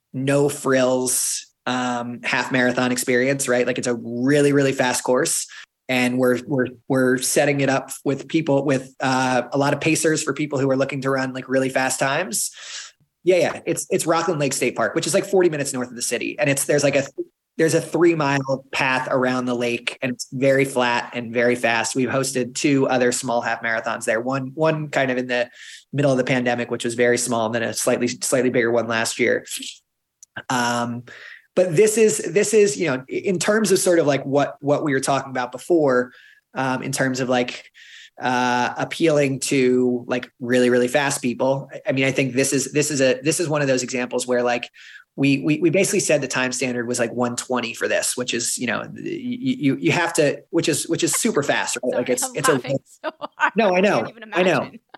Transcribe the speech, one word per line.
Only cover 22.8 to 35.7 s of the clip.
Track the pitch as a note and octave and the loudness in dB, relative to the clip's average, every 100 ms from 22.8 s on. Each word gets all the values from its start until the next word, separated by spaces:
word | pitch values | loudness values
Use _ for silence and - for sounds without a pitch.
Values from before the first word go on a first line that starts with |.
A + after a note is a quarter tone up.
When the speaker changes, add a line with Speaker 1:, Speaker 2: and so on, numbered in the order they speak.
| C3 | 2
Speaker 1:
other | B2+ B2 | 2 2
small | B2 B2+ A#2+ | 0 -2 -2
half | A2+ A2+ | -2 -4
marathons | A#2 A2+ A#2 A2+ A#2 | -2 -4 -4 -4 -2
there. | A2+ | -2
One, | B2 C3+ C3 | -2 -4 -6
one | D3 D#3+ D#3 D3+ | -2 0 0 -2
kind | D3 C3 | -2 0
of | B2+ | -2
in | B2+ | -2
the | B2 A#2+ - - - _ | -2 -4 -8 -20 -20 _
middle | C3+ C#3+ | 0 2
of | B2+ | 2
the | |
pandemic, | B2 B2+ B2 A#2+ A#2+ | 0 0 0 -2 -4
which | A#2 | -6
was | A#2+ | -4
very | A#2 A#2+ A#2+ | 0 2 2
small, | C3 A#2+ A2 | 0 -2 -2
and | |
then | A#2 | -2
a | A2+ | -4
slightly, | - B2+ A#2+ A#2+ | -2 0 0 0
slightly | - - C3+ B2+ | -4 -2 0 2
bigger | B2 A#2 | 2 2
one | A#2 A2+ | 2 0
last | A2+ A2+ - | 0 -2 0
year. | A2+ A2+ - - - - _ _ _ _ - - - | 0 0 -4 -12 -12 -16 _ _ _ _ -20 -12 -4
Um, | B2+ A#2+ A#2+ A#2+ A#2+ - - - - _ | -2 0 -2 -4 -6 -12 -18 -20 -20 _
but | - F3+ | 0 2
this | D#3+ G#3+ G#3+ | 4 4 4
is, | A3 - | 2 2
this | - E3+ G#3 | -2 0 2
is, | A3 G3+ - | 4 4 2
you | D#3+ | -2
know, | C3 - | -2 -4
in | - - F3 | -6 -2 0
terms | G#3 G#3 G3 | 0 2 2
of | F#3 | 2
sort | F#3 E3+ | 4 4
of, | D3 | 4
like, | C#3 C#3 | 2 0
what, | C#3 C#3 - | 0 0 -2
what | C#3+ C#3+ | -2 0
we | D3+ | 0
were | C3+ | 0
talking | C3+ C3+ C3 | 0 -2 -2
about | B2+ B2 | -6 -6
before, | - - | -8 0